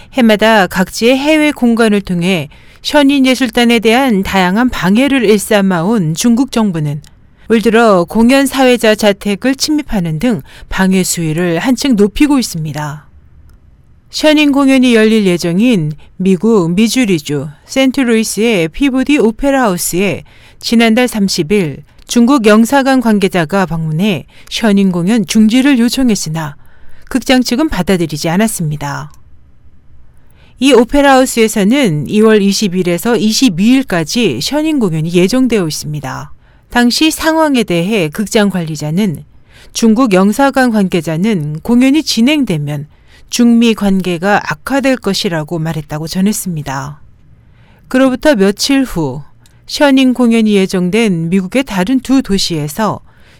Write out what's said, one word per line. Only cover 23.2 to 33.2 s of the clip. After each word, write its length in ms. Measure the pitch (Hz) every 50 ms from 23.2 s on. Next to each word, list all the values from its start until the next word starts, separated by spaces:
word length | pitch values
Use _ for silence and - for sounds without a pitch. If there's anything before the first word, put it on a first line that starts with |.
| 190 185 - 180 160 156 196 196 185
방문해 600 | 147 165 165 160 156 151 160 202 220 185 123 - - - - - -
셔닝 420 | - - 233 214 202 196 196 190
공연 340 | 175 175 170 190 240 233 185
중지를 540 | - - 220 214 220 226 262 262 294 277 233
요청했으나 800 | 233 247 - 269 269 233 202 - - 156 156 160 156 147 - - - - - - - - - - - -
극장 320 | - 247 - - 254 254
측은 280 | 240 - 240 247 320 311
받아들이지 600 | - 180 170 - 196 175 170 151 151 147 - 165
않았습니다. 840 | 165 196 226 220 - - 165 151 156 147 147 143 139 135 151 147 - - - - - - - - - - - - - - _ - - - - - - - - - - - - - - -
이 140 | 247 277
오페라 400 | 262 220 247 - - 285 277 277
하우스에서는 960 | 269 254 269 254 - 233 220 214 - 226 185 202 254 294 262 185 151 151 - -
이월 340 | 185 214 220 220 214 208
이십일에서 720 | 196 196 190 - 220 185 175 185 170 175 170 170 - 233 240
이십이일까지 1200 | 170